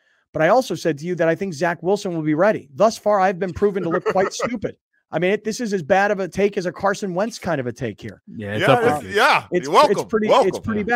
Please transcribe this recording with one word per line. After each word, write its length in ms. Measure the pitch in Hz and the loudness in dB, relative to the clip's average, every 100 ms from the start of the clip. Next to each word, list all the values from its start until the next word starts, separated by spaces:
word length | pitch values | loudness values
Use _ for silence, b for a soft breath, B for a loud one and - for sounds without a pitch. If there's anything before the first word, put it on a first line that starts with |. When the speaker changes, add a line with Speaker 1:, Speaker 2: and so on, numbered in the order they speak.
| _ _ _ | _ _ _
Speaker 1:
But 100 | - | 0
I 60 | 160 | 4
also 280 | 240 254 175 | 4 2 -2
said 200 | 170 143 | -2 -2
to 80 | 165 | -4
you 100 | 175 | 0
that 100 | 165 | 0
I 60 | |
think 200 | 165 196 | 2 -4
Zach 280 | 143 170 175 | -2 -2 -2
Wilson 320 | 170 202 196 | -2 -2 -2
will 80 | 170 | -4
be 120 | 156 | 0
ready. 340 | 151 196 160 - | 2 4 2 -6
Thus 240 | 135 214 220 | 0 0 2
far, 220 | 208 208 | 0 2
I've 220 | 185 185 | 2 0
been 120 | 190 | -6
proven 300 | 160 208 196 | 0 0 0
to 60 | 170 | -2
look 160 | 175 | -2
quite 280 | - 190 196 | 0 0 0
Speaker 2:
<laughs> 0 | |
Speaker 1:
stupid. 440 | - 247 233 - - _ _ _ | -2 -6 -6 -8 -10 _ _ _
I 80 | 156 | -2
mean, 140 | 180 | 0
it, 100 | 208 | 0
this 180 | 214 214 | -2 -6
is 120 | 240 | -4
as 80 | 196 | -4
bad 300 | 139 190 202 | 2 2 2
of 80 | 202 | 0
a 80 | 185 | -4
take 280 | 190 202 202 | 0 0 0
as 100 | 180 | -6
a 60 | |
Carson 420 | - 202 202 202 | -2 -2 -2 -4
Wentz 260 | 175 226 - | -4 -4 -6
kind 200 | 190 151 | -4 -4
of 60 | 123 | -4
a 60 | |
take 280 | 117 127 98 | -6 -8 -8
here. 220 | 113 92 - | -14 -16 -18
Speaker 3:
Yeah, 240 | - 101 | -12 -6
it's 80 | 104 | -2
Speaker 2:
Yeah, 120 | 190 | 2
Speaker 3:
up 300 | 247 233 - | 2 2 0
Speaker 2:
it's, 0 | |
Speaker 3:
there. 140 | 190 196 | -2 2
Speaker 2:
yeah, 300 | 269 196 107 | 4 2 0
Speaker 1:
It's, 140 | 180 | -6
Speaker 2:
you're 80 | 131 | 2
welcome. 180 | 196 294 | 4 4
Speaker 1:
it's 120 | 294 | 2
pretty, 240 | 127 220 214 | 0 -2 2
Speaker 2:
Welcome. 200 | 233 196 | 4 4
Speaker 1:
it's 80 | 190 | 0
pretty 200 | 220 214 | -6 -4
Speaker 3:
Yeah. 20 | 208 | 0